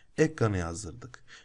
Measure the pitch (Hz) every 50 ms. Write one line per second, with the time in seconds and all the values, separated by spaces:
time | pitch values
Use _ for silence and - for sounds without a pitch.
0 | - _ _ - 156 156 156 - 120 110 101 90 85 82 85 85 - 82 - -
1 | - - - - - - - - -